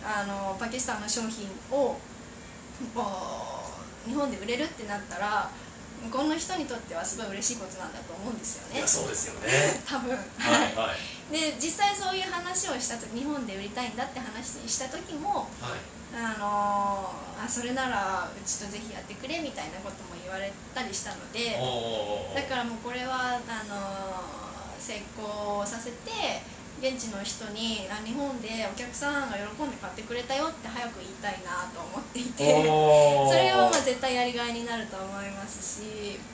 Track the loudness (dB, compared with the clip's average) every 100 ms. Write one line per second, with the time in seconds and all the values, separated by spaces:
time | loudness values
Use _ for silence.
0 | -2 -2 -2 -2 -4 -2 -4 -2 -2 -2
1 | -2 0 -2 -4 -8 -10 -2 2 2 2
2 | -8 -14 -14 -14 -14 -16 -14 -10 -6 -2
3 | -2 -2 -4 -6 -6 -8 -8 -10 -12 -12
4 | -4 0 0 0 -2 0 0 -4 -6 -6
5 | -6 -2 2 2 0 -6 -14 -14 -14 -10
6 | -4 0 2 2 0 -2 -2 -4 -6 -4
7 | -4 -4 -4 -2 0 -2 -6 -8 -10 -10
8 | -10 -8 -6 -4 -6 -8 -6 0 4 4
9 | 4 0 -2 -2 4 6 6 4 -2 -2
10 | -2 -2 -4 -2 4 6 6 2 0 -2
11 | -6 -10 -4 0 0 0 -2 2 2 2
12 | 0 0 0 -2 -2 0 0 0 -2 -4
13 | -4 -4 -2 -2 -2 -4 -4 -4 -4 -4
14 | -4 -4 -8 -8 -8 -8 -2 -2 -2 -6
15 | -6 -4 0 0 -2 -6 -6 -8 -8 -14
16 | -10 -4 -2 0 0 2 4 4 2 0
17 | -2 -6 -8 -6 -2 -2 0 0 2 2
18 | 2 0 -2 -6 -4 -4 -4 -8 -8 -10
19 | -10 -10 -4 -4 -4 -6 -8 -8 -10 -10
20 | -12 -10 -8 -4 -4 -6 -8 -6 -4 -4
21 | -6 -8 -8 -4 -2 0 0 0 0 -2
22 | 0 -2 -2 -4 -2 -2 -2 -4 -6 -4
23 | -2 0 0 -2 -2 -6 -6 -6 -4 -4
24 | -4 -6 -6 -8 -10 -10 -10 -10 -6 -6
25 | -8 -8 -6 -4 0 0 0 -2 -6 -8
26 | -6 -2 0 -2 -6 -14 -14 -2 -2 0
27 | -4 -6 -4 -6 -6 -2 -2 -2 -2 -6
28 | -4 -2 -2 -2 -4 -2 -2 -2 -6 -2
29 | 0 0 0 -2 -4 -4 -4 -4 -8 -8
30 | -6 -4 0 0 0 -2 -8 -6 -6 -6
31 | -10 -6 -4 -4 -4 -4 -4 -6 -6 -6
32 | -6 -6 -4 4 8 10 10 10 12 12
33 | 12 10 10 10 10 10 10 8 4 2
34 | 2 4 2 2 -2 -2 -2 -4 -4 -6
35 | -6 -6 -6 -6 -8 -6 -6 -6 -6 -6
36 | -6 -6 -10